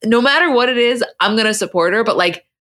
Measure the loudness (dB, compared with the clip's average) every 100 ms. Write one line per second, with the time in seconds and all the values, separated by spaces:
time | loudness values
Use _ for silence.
0 | 0 2 2 2 2 2 0 0 0 0
1 | -4 -2 -2 0 0 -2 -4 -2 0 0
2 | 0 0 -2 -4 -12 _